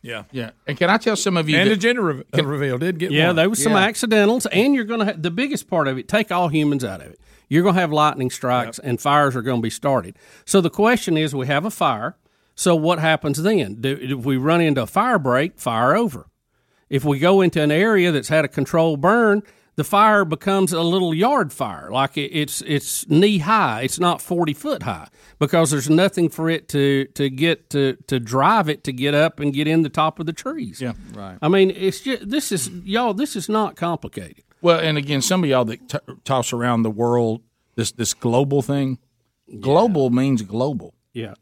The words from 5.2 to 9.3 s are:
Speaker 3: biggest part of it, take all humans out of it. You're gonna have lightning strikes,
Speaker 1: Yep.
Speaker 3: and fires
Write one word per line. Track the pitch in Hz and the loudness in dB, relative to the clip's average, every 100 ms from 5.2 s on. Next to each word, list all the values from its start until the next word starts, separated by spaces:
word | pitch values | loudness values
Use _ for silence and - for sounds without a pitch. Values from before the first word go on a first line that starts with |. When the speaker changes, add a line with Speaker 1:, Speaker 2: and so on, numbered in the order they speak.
| 165 | -4
Speaker 3:
biggest | 170 277 269 - | -4 -4 -4 -4
part | 175 139 | -2 0
of | 131 | -2
it, | - | -2
take | 208 208 | -2 0
all | 180 175 | 0 2
humans | 151 147 143 | 2 0 0
out | 120 92 | -4 -10
of | 67 | -16
it. | - _ _ _ | -20 _ _ _
You're | 147 | 2
gonna | 185 185 | 4 2
have | 170 | 2
lightning | 151 151 139 127 | 4 2 2 -4
strikes, | - 123 123 117 - | -4 0 0 -2 -8
Speaker 1:
Yep. | 139 | -6
Speaker 3:
and | 120 | -2
fires | 143 147 143 | 2 4 4